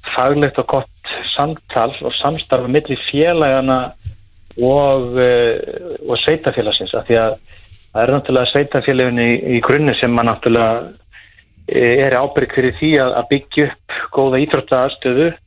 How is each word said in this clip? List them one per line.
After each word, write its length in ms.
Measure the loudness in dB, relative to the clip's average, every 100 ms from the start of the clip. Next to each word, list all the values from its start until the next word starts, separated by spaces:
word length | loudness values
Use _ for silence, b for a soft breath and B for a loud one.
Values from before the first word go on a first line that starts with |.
faglegt 540 | -6 -2 0 2 0 0
og 80 | -2
gott 440 | -2 -4 -14 -14 -12 -8
samtal 640 | -4 -4 -4 _ -2 -2 -4
og 160 | -8 -4
samstarf 500 | -4 -4 -2 -2 2
á 40 |
milli 280 | 0 0 -6
félagana 800 | -4 0 2 2 2 2 2 0 -2 -12 -16 -16 -20 _ -18 -2
og, 580 | 2 4 4 2 0 2
eh, 440 | 4 4 2 0 -6 -10 -10 -10
og 180 | -4 -2
sveitarfélagsins, 760 | 0 0 -2 -2 -2 -4 -4
af 120 | -8 0
því 100 | 0
að 180 | 2 -4 -12 b b b b
það 160 | -2
er 120 | 0
náttúrulega 380 | 0 0 0 2
sveitarfélögin 720 | 0 0 -2 0 0 0 2
í, 80 | 2 0 0
í 140 | 0
grunni 320 | 2 2 2 2
sem 160 | 0
maður 180 | 2 0
náttúrulega, 600 | 0 2 2 2 -2 -6 -16 _ B B B B _ -2
eh, 360 | 2 4 4
er 160 | 2 2
ábyrg 380 | 0 -2 -2 0
fyrir 200 | -2 0
því 160 | 0 2
að, 160 | 2
að 160 | -2 -2
byggja 380 | -2 -2 -2 -2
upp 300 | -2 -12 B B
góða 320 | 0 2 2
íþróttaaðstöðu 880 | 0 -2 0 0 0 -2 -2 0 0 -2